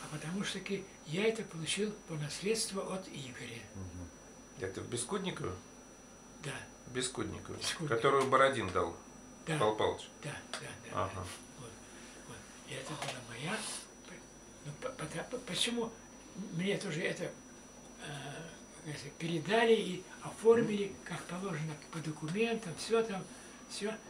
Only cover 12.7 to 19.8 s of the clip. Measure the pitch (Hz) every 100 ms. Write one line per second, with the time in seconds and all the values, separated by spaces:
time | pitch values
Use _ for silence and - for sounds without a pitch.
12.7 | 131 - 151 139 131 113 117 151 214 214
13.7 | - - - - - - - - - 147
14.7 | 143 - - 151 165 170 247 - 175 233
15.7 | 233 220 - - - - - 208 165 190
16.7 | 170 190 156 190 165 170 - - - -
17.7 | - - - 147 143 143 151 170 - -
18.7 | - 156 147 143 - 165 165 147 226 233
19.7 | 220